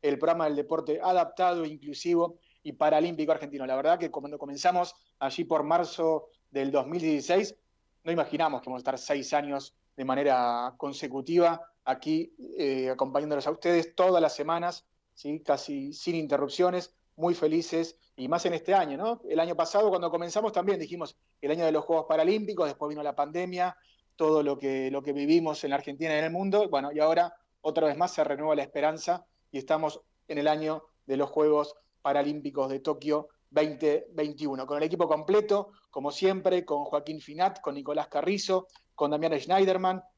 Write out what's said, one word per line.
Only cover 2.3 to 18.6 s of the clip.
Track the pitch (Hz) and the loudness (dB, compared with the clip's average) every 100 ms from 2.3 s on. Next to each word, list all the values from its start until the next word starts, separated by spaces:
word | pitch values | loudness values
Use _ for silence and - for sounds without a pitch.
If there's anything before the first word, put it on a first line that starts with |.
| 170 _ _ | -2 _ _
y | 151 | -14
paralímpico | 135 151 151 170 165 151 | 0 4 4 2 -2 0
argentino. | 156 147 143 131 | 0 -2 -8 -2
La | 131 | 0
verdad | 147 170 | 2 2
que | 170 | 0
cuando | 151 143 147 | -6 -10 -12
comenzamos | 143 143 180 180 175 - _ _ | -10 -2 2 2 0 -6 _ _
allí | 135 - | -6 -4
por | 170 160 | -2 0
marzo | 147 170 170 - 165 156 - _ _ | 2 2 0 0 0 0 -4 _ _
del | 139 135 | -4 0
dos | 143 131 | 0 0
mil | 170 | -2
dieciséis, | 160 147 131 180 214 - _ _ _ _ | 0 0 2 2 2 -8 _ _ _ _
no | 165 | -4
imaginamos | 170 143 151 160 131 | -2 0 0 0 0
que | - | -6
vamos | 127 | -6
a | |
estar | 127 131 | -4 -6
seis | - 143 131 | -2 -4 0
años | 147 147 139 139 _ _ | -2 0 -6 -8 _ _
de | - 131 | -10 -2
manera | 135 143 127 120 117 123 127 | 0 4 4 2 0 -4 -6
consecutiva | 143 139 143 135 135 170 170 165 - _ - | -8 -8 -8 -8 0 4 4 2 -8 _ -4
aquí, | 135 151 156 170 _ - - | -4 0 -2 -2 _ -14 -2
eh, | 143 135 131 | -2 0 -2
acompañándolos | 127 131 139 151 147 135 | 0 0 0 -2 -2 -2
a | |
ustedes | 160 175 170 165 | -2 2 2 2
todas | - 185 180 | 2 4 6
las | 156 | 4
semanas, | - 147 170 175 170 _ _ _ | 0 -2 -2 -2 -6 _ _ _
¿sí? | _ 143 151 | _ -8 -8
Casi | 147 143 - 139 139 | 0 -2 0 -8 -8
sin | 147 - 165 | -8 -4 -4
interrupciones, | 151 139 139 - 180 180 175 _ _ | 0 0 -2 2 2 2 -6 _ _
muy | - 165 | -4 -2
felices, | 170 156 160 165 165 165 - _ - | 2 2 2 0 -2 -2 -8 _ -10
y | 127 | -2
más | 170 175 | 0 0
en | |
este | 170 | -2